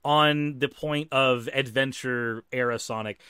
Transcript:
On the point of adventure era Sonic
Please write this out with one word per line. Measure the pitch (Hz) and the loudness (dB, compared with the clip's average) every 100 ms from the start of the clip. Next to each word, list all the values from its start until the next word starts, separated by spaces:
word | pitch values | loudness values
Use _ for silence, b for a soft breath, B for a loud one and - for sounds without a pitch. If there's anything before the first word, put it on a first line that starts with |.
| 143 | 2
On | 151 151 147 147 135 | 6 6 4 -2 -2
the | 139 | -4
point | - 151 147 156 | -2 -4 -4 0
of | 135 131 123 117 | 2 4 2 0
adventure | 135 131 120 135 120 131 123 117 113 - | -2 0 0 0 -2 -4 -2 -2 -6 -6
era | 127 123 117 | -2 -2 -2
Sonic | - 110 107 - b | -4 -6 -6 -10 b